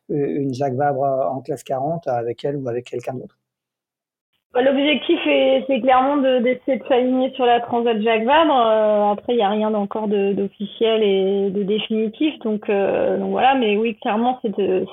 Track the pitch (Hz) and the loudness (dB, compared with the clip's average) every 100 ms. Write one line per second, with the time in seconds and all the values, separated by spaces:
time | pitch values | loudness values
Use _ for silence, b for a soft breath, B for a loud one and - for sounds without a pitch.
0 | - 151 143 160 139 127 139 123 143 135 | -6 -4 -2 -2 -4 -2 -4 0 -2 0
1 | 139 135 90 131 123 135 - 135 139 165 | 0 0 -2 -4 -8 -10 -6 -4 -4 -4
2 | - 120 117 117 143 143 131 120 123 123 | -4 -4 -4 -6 -6 -6 -6 -6 -8 -10
3 | 127 123 - _ _ _ _ _ _ _ | -8 -10 -12 _ _ _ _ _ _ _
4 | _ _ _ _ _ 247 269 277 285 285 | _ _ _ _ _ 0 2 2 2 0
5 | - 339 302 277 269 262 262 262 254 254 | 0 -2 0 2 2 2 0 0 2 4
6 | 269 285 262 254 240 254 - 247 - 247 | 4 2 2 2 0 -2 -2 -2 0 2
7 | 254 254 262 262 240 240 240 233 233 220 | 2 0 0 0 2 2 0 -2 0 0
8 | 220 226 226 302 320 269 226 220 214 208 | 0 2 4 4 4 4 4 4 4 2
9 | 208 208 - 240 196 214 214 214 202 220 | 2 0 -2 0 2 0 0 -2 -2 -4
10 | 214 208 196 196 196 - 196 - 220 220 | -2 0 0 -2 -4 -6 -10 -2 0 2
11 | 208 196 190 202 196 196 196 214 - 220 | 2 2 2 0 0 -2 -2 -2 -2 -2
12 | 220 - 302 269 220 208 220 202 196 190 | -2 -2 -2 -2 -4 -4 -2 0 2 0
13 | - 190 196 196 254 269 220 208 226 220 | 0 0 -2 2 2 2 2 0 -2 -4
14 | 247 214 240 254 226 196 185 185 196 | -4 -2 0 -2 -4 -2 0 0 -2